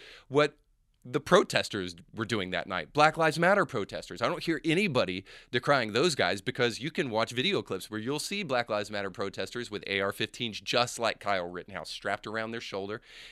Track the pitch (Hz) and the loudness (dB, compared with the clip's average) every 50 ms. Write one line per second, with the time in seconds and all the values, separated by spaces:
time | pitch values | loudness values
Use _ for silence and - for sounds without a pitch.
0 | - - - - - - 131 143 151 147 - _ _ _ _ _ _ _ _ _ | -20 -20 -20 -20 -10 0 2 4 4 4 0 _ _ _ _ _ _ _ _ _
1 | - 123 123 147 - - 175 196 120 - - 113 98 - - 104 92 90 85 85 | -10 -6 -4 -4 4 6 6 6 6 6 2 0 0 0 -2 -4 -4 -4 -8 -12
2 | - - - 104 113 92 117 104 92 90 90 87 - - 95 87 78 69 - 147 | -16 -14 -8 -6 -2 0 0 0 0 0 -2 -2 -2 -2 -4 -4 -4 -2 4 4
3 | 151 156 151 156 160 160 143 160 170 180 202 202 170 117 - 107 98 - - 82 | 4 4 4 4 2 2 2 4 4 6 6 4 4 2 0 -4 -4 -4 -6 -8
4 | - - 90 90 113 135 175 156 - - 160 139 - 156 151 185 214 190 135 127 | -8 -10 -4 0 0 0 0 0 -2 -2 -2 0 2 2 2 4 2 4 2 2
5 | 98 90 90 95 - - - - - - - 120 - - 143 135 117 107 101 117 | 2 2 0 -4 -8 -10 -16 -20 -10 -4 -2 0 2 4 4 4 4 2 2 4
6 | 160 180 143 - 98 87 98 101 - - - - 123 117 104 85 120 147 - - | 4 4 4 2 2 2 2 0 -4 -4 0 2 2 2 2 -2 -6 -4 -2 -2
7 | 160 127 107 110 113 - 120 123 135 190 196 127 104 - 98 92 - - 107 110 | -2 0 0 0 0 0 0 0 0 0 0 0 -2 -4 -6 -8 -6 -8 -8 -6
8 | 107 127 143 151 - - 196 202 202 139 131 123 117 - 107 104 104 101 107 101 | -4 -4 -4 -4 -4 -4 -4 -4 -2 0 0 0 0 0 -2 -2 -2 -2 -4 -4
9 | 98 98 87 - 101 98 - - 98 - - 123 120 - 104 92 - - 98 98 | -4 -4 -4 -4 -6 -4 -4 -6 -6 -6 -6 -6 -6 -6 -6 -6 -2 -2 0 2
10 | 98 98 101 - 110 - - - 123 113 98 - 101 - - 120 120 120 - - | 2 0 0 -2 -4 -4 -4 -6 -6 -6 -6 -6 -4 0 2 2 2 2 0 0
11 | 117 107 - - - 101 101 92 87 87 87 87 85 - 95 90 76 - - - | 0 -2 -2 -2 -2 0 0 0 -2 -4 -6 -10 -10 -10 -10 -10 -8 -8 -10 -6
12 | - 101 101 - - 110 107 110 110 113 113 117 - - - 98 98 98 107 120 | -4 -4 -4 -4 -4 -6 -4 -4 -4 -4 -6 -8 -8 -6 -6 -6 -6 -6 -8 -8
13 | - - - - - - | -10 -16 -20 -20 -20 -14